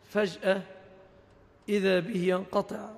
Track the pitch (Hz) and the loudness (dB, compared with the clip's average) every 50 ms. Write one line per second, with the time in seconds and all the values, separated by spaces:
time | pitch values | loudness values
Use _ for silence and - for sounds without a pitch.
0 | _ - - 202 214 190 165 - - 196 190 196 185 - - - - - - - | _ -4 0 0 0 0 -2 -2 0 0 0 0 -2 -10 -16 -20 -20 -20 -20 -20
1 | - - - - - - - - - - _ _ _ - 208 208 190 196 190 180 | -20 -20 -20 -20 -20 -20 -20 -20 -20 -20 _ _ _ -2 0 2 4 4 4 2
2 | 170 180 233 185 175 185 180 180 196 - - 208 196 - 226 214 208 208 214 | 2 0 -2 0 2 2 2 0 0 0 -2 -2 -2 -2 -6 -10 -10 -12 -14